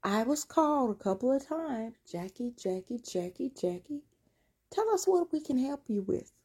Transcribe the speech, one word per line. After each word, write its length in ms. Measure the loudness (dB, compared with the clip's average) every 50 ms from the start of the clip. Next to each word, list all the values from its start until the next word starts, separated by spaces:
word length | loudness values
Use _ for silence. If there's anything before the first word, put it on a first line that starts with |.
I 200 | 0 2 2 2
was 220 | 2 2 0 0 -2
called 460 | _ 2 4 4 4 4 2 2 0
a 120 | -2 -2
couple 280 | 0 -2 0 2 2 2
of 140 | 2 2 0
times, 500 | -2 -6 -4 -4 -4 -4 -4 -6 -8 -10 _ _ -10
"Jackie, 420 | -8 -8 -8 -8 -8 -8 -8 -8 -8
Jackie, 420 | -6 -4 -4 -4 -4 -4 -6 -8 -8
Jackie, 520 | -8 -4 -4 -4 -4 -4 -6 -6 -6 -6
Jackie, 520 | -4 -2 -2 -2 -2 -4 -8 -10 -10 -10 -10 _ _ _ _ _ _ _ _ _ _ _ _ _
tell 200 | -2 0 2 2
us 160 | 2 2 4
what 240 | 4 4 4 4 2
we 80 | -2 -4
can 180 | -2 0 2 2
help 300 | 2 0 -2 -6 -4 -2
you 140 | -2 -2
with." 300 | 0 0 -2 -2 -2 -10 _ _